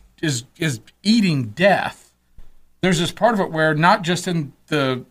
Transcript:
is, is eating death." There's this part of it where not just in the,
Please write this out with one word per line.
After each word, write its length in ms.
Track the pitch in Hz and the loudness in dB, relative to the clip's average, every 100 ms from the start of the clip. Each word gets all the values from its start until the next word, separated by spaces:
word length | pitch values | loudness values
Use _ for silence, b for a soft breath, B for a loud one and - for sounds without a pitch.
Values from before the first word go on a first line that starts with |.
| _ - | _ -6
is, 240 | 165 127 120 - | -4 -4 -8 -6
is 220 | 160 117 - _ | -6 -6 -12 _
eating 460 | 196 233 190 143 113 | 0 2 2 0 -2
death." 640 | 104 196 151 - - _ _ _ - - - _ - | 2 2 2 0 -10 _ _ _ -20 -20 -20 _ -4
There's 160 | 180 165 | 0 0
this 140 | 170 | -2
part 220 | - 214 | 0 0
of 60 | 220 | 0
it 100 | 175 | -2
where 220 | 160 156 | 0 0
not 300 | 151 170 214 | 2 4 2
just 240 | 165 175 185 | 0 -4 -4
in 260 | 170 139 - - | -4 -6 -12 -4
the, 380 | 151 131 127 - | -2 0 -2 -8